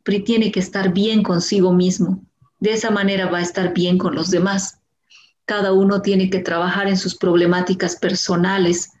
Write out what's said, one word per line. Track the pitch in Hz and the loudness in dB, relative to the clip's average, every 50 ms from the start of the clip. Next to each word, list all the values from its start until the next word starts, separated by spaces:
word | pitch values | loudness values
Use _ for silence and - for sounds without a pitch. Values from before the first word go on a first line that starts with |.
| - | -4
pri-, | - 202 202 196 | -2 -2 -2 0
tiene | - 233 220 220 202 | 0 0 0 0 0
que | - 185 | 0 -2
estar | 185 - - 202 190 190 170 | -4 -4 -4 -2 -2 0 0
bien | 196 202 220 220 214 | 0 0 2 2 2
consigo | 190 - 180 170 175 - 208 202 180 185 180 | 2 2 0 -2 0 0 2 2 4 4 4
mismo. | 180 180 185 185 - 175 170 190 - - _ _ _ _ _ _ - | 4 2 2 2 0 0 -2 -2 -6 -8 _ _ _ _ _ _ -4
De | - 214 | -4 -2
esa | 226 220 233 226 | -2 -2 -2 -2
manera | 208 202 196 196 196 190 185 175 | -2 0 0 0 0 0 -2 -2
va | 175 175 | -2 -2
a | 180 | -4
estar | 175 - 196 180 175 - | -4 -4 -2 -2 -2 0
bien | 185 175 180 180 | 0 0 2 2
con | 180 185 175 147 | 2 0 0 -4
los | 156 160 175 | -4 -4 0
demás. | 180 175 180 196 196 196 - - - _ _ _ _ _ _ _ _ - _ _ _ _ - | 0 0 0 0 -2 -4 -6 -8 -12 _ _ _ _ _ _ _ _ -20 _ _ _ _ -10
Cada | - 214 208 196 190 190 | -6 -4 -2 0 2 2
uno | 190 196 196 202 196 | 4 4 4 2 0
tiene | 190 196 196 185 190 185 | 0 0 2 2 2 0
que | 190 180 | 0 -2
trabajar | 180 - 170 170 175 180 180 196 196 | -2 -2 -2 -2 -2 -2 -2 -2 -2
en | 196 190 | 0 -2
sus | 185 - 180 - | -2 -2 -6 -6
problemáticas | - - 180 170 175 175 175 180 180 180 - 190 185 185 175 175 | -2 0 2 2 4 4 4 2 2 0 -2 -2 -2 -2 -4 -4
personales. | - - 170 196 - - - 180 170 175 185 196 196 180 170 175 170 - - _ _ | -4 -4 -2 -2 -2 -2 -2 0 0 2 0 2 2 2 2 0 -2 -4 -10 _ _